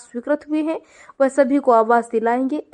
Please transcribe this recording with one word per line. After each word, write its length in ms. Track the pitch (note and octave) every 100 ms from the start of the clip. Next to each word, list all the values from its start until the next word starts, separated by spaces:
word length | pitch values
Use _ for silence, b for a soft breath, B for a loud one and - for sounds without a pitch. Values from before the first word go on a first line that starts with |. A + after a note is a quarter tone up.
स्वीकृत 420 | - A#3+ B3+ D4 D4
हुए 120 | D4+
हैं, 160 | D#4 D#4+ B B B -
वह 80 | C4+
सभी 300 | C4+ C4 C#4
को 140 | C4+
आवास 360 | A3+ A3 A#3+ A#3
दिलाएंगे। 500 | A3+ A3+ A#3+ C4 D4+ -